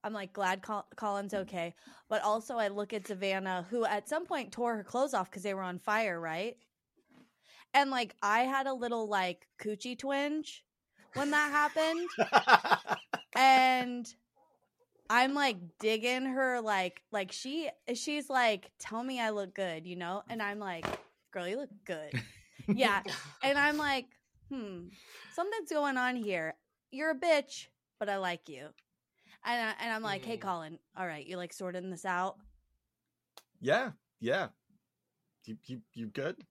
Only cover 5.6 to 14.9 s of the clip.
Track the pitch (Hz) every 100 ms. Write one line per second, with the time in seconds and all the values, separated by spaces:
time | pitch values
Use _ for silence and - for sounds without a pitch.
5.6 | 185 180 - 214 220 170 165 160 214 240
6.6 | _ _ _ _ _ - - _ _ -
7.6 | - 269 277 262 220 - 202 220 254 269
8.6 | 269 262 240 233 214 202 185 180 _ _
9.6 | 214 208 247 247 269 277 285 302 302 -
10.6 | _ _ _ _ - 254 285 294 294 294
11.6 | 294 320 320 330 349 - - - - 247
12.6 | - - - - - - - - 262 262
13.6 | 262 254 247 247 233 - _ _ _ _
14.6 | _ _ _